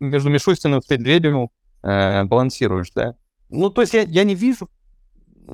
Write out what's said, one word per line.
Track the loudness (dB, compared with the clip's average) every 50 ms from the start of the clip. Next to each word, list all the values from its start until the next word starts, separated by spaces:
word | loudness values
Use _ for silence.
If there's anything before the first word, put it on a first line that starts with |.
между | -6 -2 -2 0 0 2
Мишустиным | 0 2 2 2 0 2 2 0 0 0
и | 0 -2
Медведевым, | -4 -2 0 2 2 2 2 2 0 0 -4 -6 _ _ _ _ _ _
э, | -4 -2 0 2 2 2 2 0 0
балансируешь, | 2 2 2 2 0 -2 -2 -2 -2 -2 -2 -4 -4
да? | -4 -4 -4 -4 -6 _ _ _ _ _ _ -10
Ну, | -4 -2 -2 0
то | 0 0
есть | 0 2 2
я, | 0
я | 0 2 2 2 2
не | 2 2
вижу | 0 0 -2 -2 -2 -6 -18 _ _ _ _ _ _ _ _ _ _ _ _ _ _ _ -20